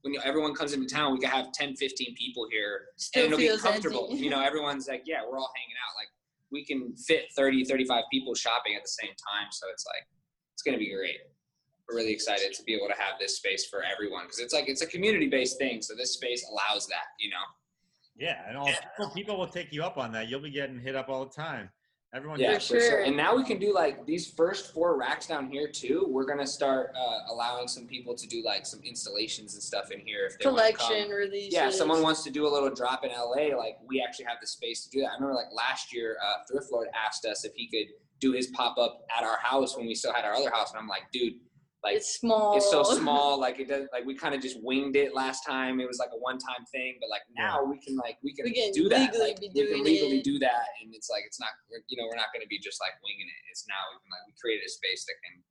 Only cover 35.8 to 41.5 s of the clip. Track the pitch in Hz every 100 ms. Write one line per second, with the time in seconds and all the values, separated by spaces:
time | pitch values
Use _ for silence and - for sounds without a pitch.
35.8 | - 123 113 110 101 101 - 135 131 120
36.8 | 110 110 110 - 113 107 107 - 117 113
37.8 | 104 - _ _ 135 127 127 - 123 123
38.8 | 117 - - 117 113 110 123 135 127 135
39.8 | 117 110 131 123 107 113 135 113 104 110
40.8 | 110 98 - 127 120 - -